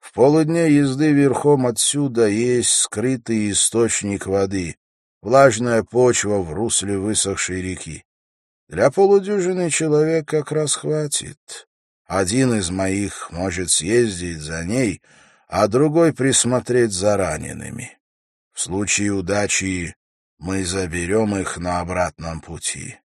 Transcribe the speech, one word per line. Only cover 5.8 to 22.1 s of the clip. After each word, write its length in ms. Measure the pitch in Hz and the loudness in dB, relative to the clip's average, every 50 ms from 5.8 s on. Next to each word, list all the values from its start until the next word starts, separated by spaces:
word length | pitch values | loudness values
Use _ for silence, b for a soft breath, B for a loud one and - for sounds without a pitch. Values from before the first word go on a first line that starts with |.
| 107 | 0
почва 560 | _ - 120 127 123 113 - - 101 104 101 | _ 2 4 4 4 4 2 0 0 0 -2
в 160 | 92 82 76 | -2 -2 -4
русле 420 | 87 110 113 - - - 98 101 | -4 -4 -2 -2 -2 -2 -2 -4
высохшей 640 | 98 92 107 107 - - 98 98 - - - 92 92 | -2 -2 -2 -2 -2 -2 -2 -2 -4 -4 -6 -4 -6
реки. 460 | 92 92 92 - - 80 78 - _ _ _ _ _ _ _ _ _ _ _ _ _ _ | -6 -6 -8 -8 -10 -14 -14 -16 _ _ _ _ _ _ _ _ _ _ _ _ _ _
Для 220 | 143 - - 139 | -2 2 2 2
полудюжины 800 | 131 - 196 196 202 202 190 196 208 202 180 180 185 180 180 165 | 4 4 4 6 6 4 4 2 -2 -2 0 -2 -2 0 -2 -2
человек 560 | 147 - 160 160 151 151 151 156 165 165 147 | 0 0 0 2 2 2 2 2 2 -2 -2
как 240 | - - 156 147 - | 0 -2 -2 -2 -2
раз 240 | 147 156 156 143 - | -2 -2 -2 -2 -4
хватит. 920 | - - 147 151 151 151 147 - - - - - _ _ _ - - - _ _ _ _ _ _ _ _ | -4 -4 -4 -2 -2 -2 -4 -6 -6 -6 -8 -16 _ _ _ -20 -20 -20 _ _ _ _ _ _ _ _
Один 500 | _ 87 95 98 87 101 131 135 127 117 | _ -2 -2 0 0 2 2 2 2 2
из 160 | 107 95 85 | 0 0 -2
моих 600 | 90 95 95 95 95 101 101 95 - - - - | -4 -2 -2 -2 0 -2 -2 -4 -6 -10 -14 -12
может 400 | - 85 90 95 87 90 92 85 | -8 -4 -4 -4 -2 -4 -4 -2
съездить 680 | - - 76 90 110 120 120 113 98 87 87 87 85 80 | -2 -2 0 2 2 2 2 2 -2 -6 -8 -8 -8 -8
за 240 | 76 76 80 82 82 | -10 -8 -8 -6 -6
ней, 380 | 87 107 131 131 107 82 - b b b b b b b b b | -4 -2 0 0 -2 -2 -6 b b b b b b b b b
а 220 | b - 87 104 104 | b 0 0 0 2
другой 440 | 101 127 147 156 147 165 170 160 123 | 4 2 2 2 4 4 4 4 2
присмотреть 800 | - 127 135 123 - - 117 127 127 123 - 120 123 120 113 101 | 2 0 0 2 2 2 2 0 -2 0 0 2 2 2 2 0
за 240 | 90 95 104 104 | 0 0 0 2
ранеными. 800 | 98 95 85 78 73 73 76 73 73 71 71 71 - - - - _ _ _ _ _ _ _ _ _ _ _ _ | 2 0 -2 -4 -6 -8 -10 -12 -12 -12 -12 -12 -12 -12 -14 -16 _ _ _ _ _ _ _ _ _ _ _ _
В 80 | - | -10
случае 520 | - - 87 98 104 98 - - 104 101 101 | -8 -6 -4 -4 -2 -2 -2 -2 0 -2 -2
удачи 840 | 98 92 85 98 101 104 98 - - 95 95 92 90 85 80 - _ _ _ _ _ _ _ _ _ | -2 -2 -2 -2 -2 0 -2 -2 -2 -2 -2 -4 -4 -4 -6 -10 _ _ _ _ _ _ _ _ _
мы 260 | 76 90 95 95 92 | -8 -4 -4 -4 -2
заберем 720 | 87 90 98 95 87 80 87 87 87 98 110 113 104 101 | -2 -2 -4 -4 -4 -4 -6 -4 0 0 0 0 0 0
их 220 | 98 90 - - - | -2 -4 -6 -8 -8
на 220 | 85 87 90 87 | -6 -4 -4 -4
обратном 600 | 87 85 90 90 90 82 | -4 -4 -2 -2 -2 -4